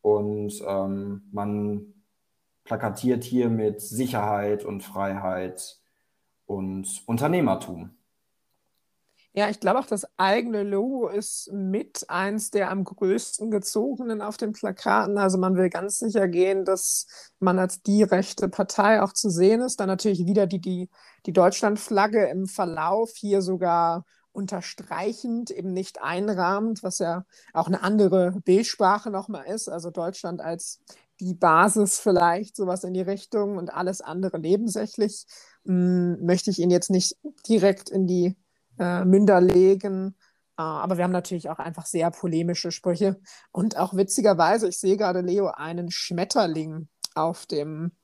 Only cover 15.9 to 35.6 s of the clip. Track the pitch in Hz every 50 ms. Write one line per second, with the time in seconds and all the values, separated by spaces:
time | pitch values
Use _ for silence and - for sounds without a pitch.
15.9 | 202 - - 226 202 226 196 185 170 175 185 190 196 190 185 185 190 180 - -
16.9 | - - - _ - - - - _ _ 190 185 180 190 185 185 - - _ -
17.9 | 196 208 214 196 196 180 190 - - - - 190 - - 196 - - - 196 208
18.9 | 220 214 196 - - - - 214 170 165 185 190 220 226 247 254 254 - 202 190
19.9 | 190 185 - 220 196 170 180 170 175 208 196 175 190 190 165 190 185 180 180 -
20.9 | _ _ _ - _ _ _ - 165 185 175 185 190 - - 208 208 208 - -
21.9 | 226 196 202 214 214 220 202 143 143 185 190 185 - - 196 170 165 160 156 170
22.9 | 190 220 226 220 - - - 208 202 196 185 175 190 170 185 175 170 170 170 170
23.9 | 170 175 170 _ _ _ _ _ _ 233 202 190 202 180 175 - - - - -
24.9 | - 170 185 208 226 - - 240 233 233 240 220 - - 175 190 180 185 190 -
25.9 | - - - 139 170 180 202 208 208 180 180 175 196 202 220 226 220 202 - 185
26.9 | 180 - 190 165 165 180 185 _ _ - _ - _ 160 165 170 180 - - 185
27.9 | 208 214 208 185 175 185 180 175 180 170 - - 185 196 233 - - - 208 185
28.9 | 202 208 - 233 202 190 - - 208 156 135 147 196 220 - - 160 170 165 175
29.9 | 165 - 165 170 196 - - 175 170 147 - 160 170 170 - - - _ _ _
30.9 | - _ _ _ _ _ 190 180 185 170 - 175 156 160 180 208 202 220 202 190
31.9 | - - - 220 190 180 175 170 170 185 214 208 _ - 196 180 180 185 190 185
32.9 | 185 185 185 180 196 202 - _ - 214 208 202 208 185 175 165 - - 180 185
33.9 | 190 - - 139 156 180 190 190 - 165 156 160 185 202 233 226 180 214 214 214
34.9 | - - 208 208 208 - - _ - - - _ _ _